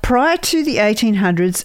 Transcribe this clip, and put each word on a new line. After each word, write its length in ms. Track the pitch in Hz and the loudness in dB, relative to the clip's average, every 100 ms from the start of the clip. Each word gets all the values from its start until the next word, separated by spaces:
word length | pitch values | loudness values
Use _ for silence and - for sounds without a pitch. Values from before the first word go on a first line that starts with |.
prior 340 | - 247 302 349 | 0 2 2 0
to 280 | - 330 | -2 -2
the 140 | 302 226 | -2 0
eighteen 360 | 208 214 226 | 0 0 0
hundreds, 500 | 202 190 175 180 180 | 2 0 0 -2 -4